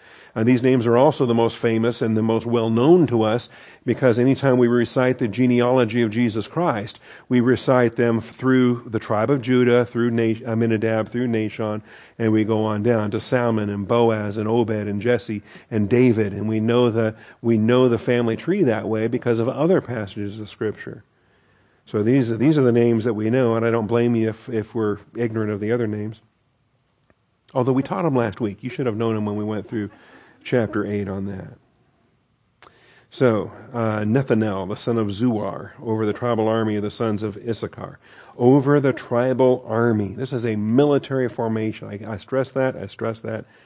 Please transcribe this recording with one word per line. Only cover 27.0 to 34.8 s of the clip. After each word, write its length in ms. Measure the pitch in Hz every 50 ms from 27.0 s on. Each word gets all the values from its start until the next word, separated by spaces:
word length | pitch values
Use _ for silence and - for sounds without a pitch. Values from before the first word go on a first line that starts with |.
| _ _ _ _ _ _ _ _ _ _ -
Although 180 | 131 117 135
we 120 | 123 135 135
taught 220 | - 190 190 175
'em 120 | 156 135
last 240 | 123 117 107 98 -
week. 220 | 117 101 95 - -
You 60 | 123
should 160 | - - 123
have 120 | 117 104
known 180 | 107 117 113 110
'em 100 | 107 107
when 120 | 104 104
we 80 | 104 104
went 240 | 107 107 101 101 -
through 200 | 123 110 101 101 - - - - - - - - _ _ -
chapter 420 | - 135 120 110 95 - 104 98
eight 220 | 104 104 101 98
on 180 | 98 95 98 98
that. 260 | 98 98 95 - - - - _ _ _ _ _ _ _ _ _ _ _ _ _ _ _ _ _ _ _ _ - - _ _ _ _ _ _ _ _
So, 400 | - - 135 120 110 101 85 - - - - -
uh, 280 | 123 117 113 110 107 107
Nethanel, 680 | 104 107 120 139 135 - 117 110 110 104 95 95 92
the 80 | 92 107
son 220 | -